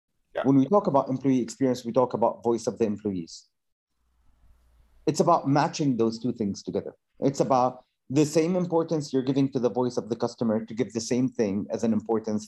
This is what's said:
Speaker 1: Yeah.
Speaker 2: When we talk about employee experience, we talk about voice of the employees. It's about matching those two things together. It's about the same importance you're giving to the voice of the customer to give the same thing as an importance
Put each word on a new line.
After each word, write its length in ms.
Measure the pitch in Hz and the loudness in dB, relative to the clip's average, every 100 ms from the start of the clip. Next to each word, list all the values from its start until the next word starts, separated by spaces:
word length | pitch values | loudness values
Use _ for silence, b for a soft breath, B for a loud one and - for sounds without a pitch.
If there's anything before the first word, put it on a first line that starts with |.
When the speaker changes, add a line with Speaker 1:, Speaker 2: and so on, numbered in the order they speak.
| _ _ _ | _ _ _
Speaker 1:
Yeah. 80 | - | -4
Speaker 2:
When 120 | 127 139 | 2 4
we 100 | 135 | 4
talk 200 | 202 190 | 2 4
about 220 | 139 131 | 0 0
employee 320 | 131 143 131 | -2 0 0
experience, 440 | 113 - 135 120 | -2 -2 -2 -2
we 80 | 117 | 0
talk 220 | 123 123 | 0 2
about 300 | 110 110 - | 2 0 0
voice 220 | 123 117 120 | -2 -2 -2
of 120 | 98 | -2
the 60 | |
employees. 640 | 113 98 104 92 82 - _ _ _ _ _ _ _ _ _ _ _ _ _ _ _ _ - | -2 -2 -4 -6 -8 -16 _ _ _ _ _ _ _ _ _ _ _ _ _ _ _ _ -4
It's 140 | 147 | 0
about 280 | 170 165 139 | 4 4 4
matching 480 | 143 165 175 147 117 | 2 2 0 0 2
those 220 | 113 113 | 0 0
two 140 | 123 | -4
things 300 | 117 101 92 | -2 -4 -4
together. 320 | - 92 - - _ - | -6 -6 -6 -16 _ -4
It's 200 | 139 139 | -2 0
about 440 | 151 131 127 - _ _ - | 0 2 2 -2 _ _ -2
the 160 | 131 151 | 2 2
same 280 | 160 160 185 | 2 2 0
importance 560 | 175 165 165 165 147 | 0 -2 0 -4 -2
you're 100 | 131 | -2
giving 280 | 127 139 139 | 0 0 0
to 60 | 127 | 0
the 120 | 117 | 0
voice 260 | 113 123 123 | 0 -2 -2
of 120 | 107 | -4
the 80 | 113 | -4
customer 480 | 117 - 117 110 | -4 -2 -2 -2
to 100 | 110 | -4
give 180 | 113 107 | -6 -4
the 80 | 117 | -4
same 280 | 113 123 127 | -2 0 0
thing 380 | - 107 101 - | 0 0 -2 -4
as 140 | 107 | -4
an 80 | 113 | 0
importance 540 | 110 110 113 110 107 | -2 0 -2 -2 -6